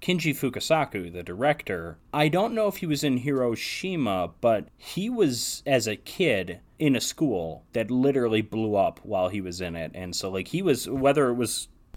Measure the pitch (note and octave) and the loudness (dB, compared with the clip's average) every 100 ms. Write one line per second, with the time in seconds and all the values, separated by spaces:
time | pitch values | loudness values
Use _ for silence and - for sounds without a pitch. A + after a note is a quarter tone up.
0 | - F3+ D#3 F#3 C3+ - - D#3 C#3 G2+ | -2 0 0 0 -2 -2 0 2 0 -4
1 | F2 F2 E2+ F2+ C#3 D3+ - F#2 E2 - | -8 -8 -10 -2 0 0 -2 -6 -6 -12
2 | _ D3 D3+ F3 A3+ A3+ G#3 G3 F3 C#3+ | _ 0 2 2 0 0 -2 -2 -2 0
3 | D3+ B2 C3+ C3+ B2 A2 - - F#3 F3 | 0 0 0 0 0 -2 -6 -6 -6 -2
4 | A#2+ F#2 F2 - A#2 G#2+ - _ - - | 0 0 -2 0 2 2 0 _ -10 -6
5 | G#3+ A#3+ E3 A#2+ - - - C3+ A2 G#2+ | -2 2 2 2 -4 -6 2 2 2 -4
6 | - - E3+ G#2 F2+ F2+ - - D3 B2 | -6 0 2 2 -2 -8 -14 -2 2 2
7 | - - D3+ F#2+ D#2+ D2+ - A#2 G#2 B2+ | 0 -2 0 0 -2 -8 -6 -4 0 2
8 | C3+ C3+ A#2 A2 G#2 G#2+ A2 G2+ F2+ - | 4 4 4 2 0 -2 2 4 2 0
9 | G2+ G2 F#2 G2+ F#2 F2 F2+ E2+ D#2+ - | -4 0 0 0 -6 -6 -6 -6 -8 -8
10 | F2+ E2+ G2 F#2+ F#2+ E3 F#3+ B2 - C3+ | -8 -6 -4 -4 -4 0 2 2 0 0
11 | C#3 D3 C3 A#2+ A2+ - - - _ | 2 4 2 2 -2 -4 -8 -16 _